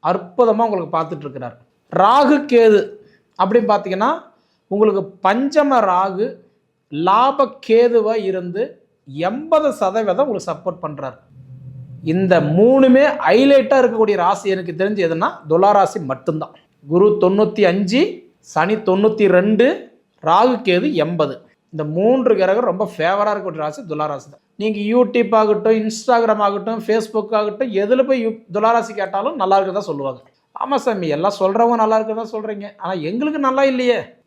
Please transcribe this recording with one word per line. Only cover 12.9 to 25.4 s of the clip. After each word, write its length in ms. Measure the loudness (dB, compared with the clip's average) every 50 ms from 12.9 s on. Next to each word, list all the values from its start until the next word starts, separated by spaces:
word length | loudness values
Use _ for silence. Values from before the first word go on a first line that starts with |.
| 6 6 4 2 0 -2
ஹைலைட்டா 580 | 0 2 4 4 6 6 6 4 4 4 2 4
இருக்கக்கூடிய 380 | 4 2 2 0 0 0 2
ராசி 320 | 0 0 0 0 -2 -2 -4
எனக்கு 240 | -4 -4 -6 -10 -6
தெரிஞ்சு 280 | -4 -4 -4 -2 -2 -2
எதுன்னா 240 | -2 -2 -2 -4 -4 -4 -8 -6 -2
துலா 240 | 2 4 4 4
ராசி 280 | 4 4 2 2 -2 -6
மட்டும்தான். 540 | -6 -6 -8 -6 -6 -6 -6 -6 -8 -10 -16 -20 _ _ _ _ _
குரு 220 | -2 2 4 4 4 4 4
தொண்ணூத்தி 420 | 2 2 2 2 0 0 0 0 2
அஞ்சு, 360 | 2 2 0 -2 0 2 0 0 0 -2 -10 -18 _ _ _ _ -8
சனி 280 | -2 -2 0 0 -2
தொண்ணூத்தி 500 | -4 0 -2 0 2 2 0 2 2 2 4
ரெண்டு, 380 | 4 4 2 2 2 2 2 2 2 -2 -8 -18 _ _ _ _ _ _ -2
ராகு 320 | 0 2 4 4 2 0 0 0
கேது 240 | 0 0 0 0 0 -2
எண்பது. 420 | -2 -2 -2 0 -2 -2 -2 -2 -10 _ _ _ _ _ _ -10
இந்த 100 | -8 -8
மூன்று 480 | -6 -4 0 2 2 2 2 2 0 2
கிரகம் 340 | 2 2 0 2 0 0 -2
ரொம்ப 140 | -2 -2 -4
ஃபேவரா 460 | -6 -4 -4 -2 -2 0 0 0 -2
இருக்கக்கூடிய 320 | -2 -4 -6 -10 -8 -6 -8
ராசி 180 | -8 -8 -10
துலா 240 | -12 -10 -6 -6 -6 -6
ராசி 200 | -6 -10 -12 -18
தான். 140 | -20 _ _ _ _
நீங்க 240 | _ -6 -4 -4 -4
YouTube 540 | -2 0 2 2 2 2 2 -2 0 2 2
ஆகட்டும், 420 | 2